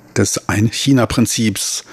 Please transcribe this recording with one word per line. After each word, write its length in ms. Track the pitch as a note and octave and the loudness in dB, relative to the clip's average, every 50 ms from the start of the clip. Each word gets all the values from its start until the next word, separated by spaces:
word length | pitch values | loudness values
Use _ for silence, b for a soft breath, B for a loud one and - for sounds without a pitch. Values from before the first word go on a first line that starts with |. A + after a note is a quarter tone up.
| - - - | -20 -6 -2
des 320 | - G#2 - - - - - | 0 0 0 -2 -4 -4 -4
Ein-China-Prinzips. 1400 | F#2 G2+ G#2+ A2+ - - - C#3 C#3 B2 A2+ - - - A#2 - - - A#2 G#2+ G2 - - - - - B B | 0 0 0 0 0 -2 0 2 4 4 2 2 2 0 0 0 0 0 0 -2 -2 -2 -6 -6 -6 -8 B B